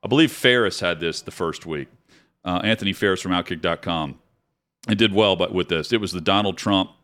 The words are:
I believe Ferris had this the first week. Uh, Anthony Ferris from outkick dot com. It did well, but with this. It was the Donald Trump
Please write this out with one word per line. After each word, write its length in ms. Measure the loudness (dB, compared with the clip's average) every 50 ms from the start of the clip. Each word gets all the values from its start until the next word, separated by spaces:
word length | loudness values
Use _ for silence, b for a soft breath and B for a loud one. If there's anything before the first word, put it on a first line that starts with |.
| 0
I 40 |
believe 240 | 2 4 4 4 4
Ferris 480 | 2 2 4 4 4 4 2 0 -2 -2
had 180 | -2 -2 -2 0
this 220 | -4 -4 -4 -6
the 100 | -12 -14
first 340 | -8 -4 -4 -4 -4 -6 -8
week. 220 | -8 -8 -8 -8 -10 _ _ b b b b b b b _ _
Uh, 160 | -4 -4 -2 0
Anthony 300 | 0 -2 0 0 -4 -2
Ferris 280 | 0 0 0 0 0
from 100 | -2 -2
outkick 300 | -2 -2 -2 -4 -8 -4
dot 200 | -2 -2 -2 -2
com. 380 | -4 -6 -4 -4 -4 -6 -10 -16 _ _ _ _ _ _ _ _ _ _ _ _ -4 -2
It 80 | 2
did 160 | 2 2 2 4
well, 220 | 4 4 4 4
but 160 | 2 0 0 0
with 160 | -2 0 0
this. 220 | -2 -2 0 0 -2
It 80 | -2
was 100 | -2 -2
the 100 | -6 -4
Donald 360 | 0 2 2 2 2 0 -4
Trump 340 | -4 -2 0 2 2 0 -2 _ _